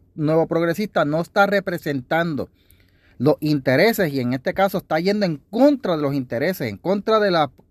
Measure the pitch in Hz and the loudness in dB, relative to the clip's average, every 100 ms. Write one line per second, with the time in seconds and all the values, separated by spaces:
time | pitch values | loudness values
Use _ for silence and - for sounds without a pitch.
0 | _ - 151 160 160 165 170 165 214 202 | _ -6 0 0 0 0 -2 -2 -2 -2
1 | 147 156 170 214 202 202 185 175 165 143 | 0 -2 -2 2 2 2 -2 -6 -4 -6
2 | 127 165 170 139 92 _ _ _ _ _ | -2 -2 0 -4 -8 _ _ _ _ _
3 | _ _ 135 143 151 151 131 131 208 226 | _ _ 0 2 0 -2 0 2 2 2
4 | 175 135 123 131 - 165 196 185 - 160 | -2 -2 -4 -4 -4 0 0 0 -4 -2
5 | 180 208 185 147 _ 214 277 277 202 160 | 0 0 -2 -4 _ 2 4 4 -2 -2
6 | 147 143 127 117 151 185 127 98 165 202 | -2 -2 -4 -2 -2 -2 -6 -6 -4 -4
7 | 196 220 208 175 147 - _ | 0 2 2 2 0 -4 _